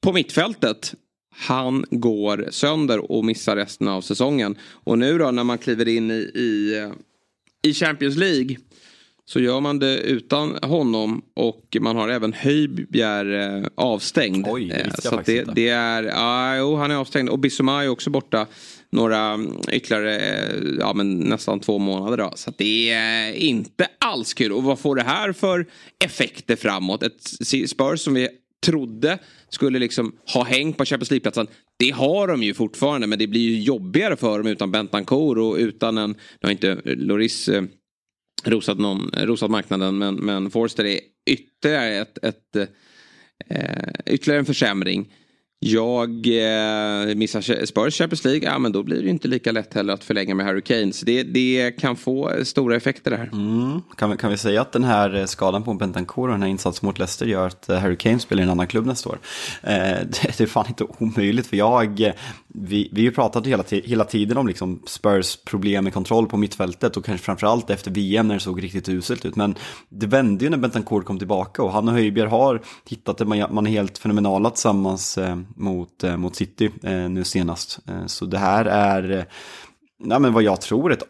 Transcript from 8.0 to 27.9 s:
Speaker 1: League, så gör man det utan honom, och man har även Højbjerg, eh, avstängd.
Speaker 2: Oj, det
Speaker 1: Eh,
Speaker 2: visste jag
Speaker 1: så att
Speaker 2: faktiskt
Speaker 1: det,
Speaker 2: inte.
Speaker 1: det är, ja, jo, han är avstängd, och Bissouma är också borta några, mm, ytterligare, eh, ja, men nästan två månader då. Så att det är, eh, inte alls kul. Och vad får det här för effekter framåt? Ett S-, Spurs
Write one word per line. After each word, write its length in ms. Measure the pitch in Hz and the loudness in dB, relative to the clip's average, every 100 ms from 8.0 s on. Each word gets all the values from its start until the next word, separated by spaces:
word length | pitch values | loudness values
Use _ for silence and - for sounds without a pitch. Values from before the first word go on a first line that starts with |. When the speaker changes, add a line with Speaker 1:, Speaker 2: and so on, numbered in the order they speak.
| 143 139 | -2 0
Speaker 1:
League, 400 | 190 151 127 131 _ _ - - _ _ - | 2 2 0 -6 _ _ -20 -20 _ _ -4
så 140 | 131 | 0
gör 200 | 123 127 | 2 2
man 200 | 143 143 | 0 0
det 180 | 135 135 | 2 2
utan 560 | - 127 110 143 151 - | 0 -2 0 -2 0 -4
honom, 600 | 135 165 135 110 107 113 - - | 0 2 4 2 0 -4 -6 -2
och 420 | 117 110 _ 113 | -2 -2 _ -2
man 140 | 113 113 | 0 0
har 140 | 110 | 0
även 240 | 123 110 | 0 -2
Højbjerg, 1000 | 110 135 147 147 - - - 110 104 101 101 | 0 2 2 2 -2 -2 0 2 0 0 -2
eh, 280 | 101 98 98 - | -2 -4 -6 0
avstängd. 680 | 123 107 - - 120 95 98 | 0 2 0 0 2 0 0
Speaker 2:
Oj, 160 | 120 98 | -2 -2
det 60 | 67 | -2
Speaker 1:
Eh, 80 | - | -4
Speaker 2:
visste 60 | - | -4
jag 80 | |
Speaker 1:
så 40 | 123 | -2
att 60 | 117 | -2
Speaker 2:
faktiskt 200 | - 117 | 2 0
Speaker 1:
det, 60 | |
Speaker 2:
inte. 120 | 120 | 0
Speaker 1:
det 160 | 113 117 | 0 2
är, 340 | 120 117 113 | 2 0 -2
ja, 540 | 110 76 117 123 127 131 | -2 0 0 0 0 0
jo, 180 | 135 151 | 0 0
han 160 | 143 | 0
är 40 | 147 | 0
avstängd, 340 | 135 147 127 | 0 0 0
och 100 | 135 | 2
Bissouma 440 | 135 - 135 139 | 0 2 0 2
är 60 | 139 | 0
också 200 | 123 - | -2 -2
borta 380 | 135 - 113 107 - - - _ | -2 0 -2 -2 -8 -20 -20 _
några, 300 | - 113 110 | 0 2 2
mm, 320 | 107 107 104 50 - | 2 0 -4 -6 -2
ytterligare, 480 | 120 - 107 107 107 | -2 0 0 0 0
eh, 400 | 104 - - 101 - 67 | -2 -2 -2 -2 -2 0
ja, 140 | 101 | 0
men 240 | 101 98 92 | 2 2 2
nästan 420 | 80 110 - 101 | 2 0 0 -2
två 180 | - 104 | 0 0
månader 400 | 98 95 98 120 | 2 -2 -2 -2
då. 140 | 101 - | -2 -6
Så 140 | - | -12
att 80 | - | -2
det 320 | 101 110 117 | 0 2 2
är, 380 | 113 113 113 110 | 2 2 0 -2
eh, 160 | 110 147 | 0 0
inte 420 | 117 - _ 180 _ 262 | 0 -2 _ -2 _ -2
alls 280 | 165 113 | -2 -6
kul. 180 | - 110 | 0 0
Och 120 | 101 | 2
vad 160 | 131 131 | 0 0
får 160 | 151 135 | 2 0
det 80 | |
här 280 | 120 156 208 | 2 0 -2
för 320 | 180 196 180 170 - - _ 190 | -2 0 0 -2 -10 -20 _ -4
effekter 500 | - - - - 117 | 0 -2 -4 -2 0
framåt? 480 | 113 95 92 104 | 2 0 0 0
Ett 180 | - - - - | -2 -6 -12 -8
S-, 280 | 113 135 120 | -2 0 0
Spurs 300 | - 135 | 0 0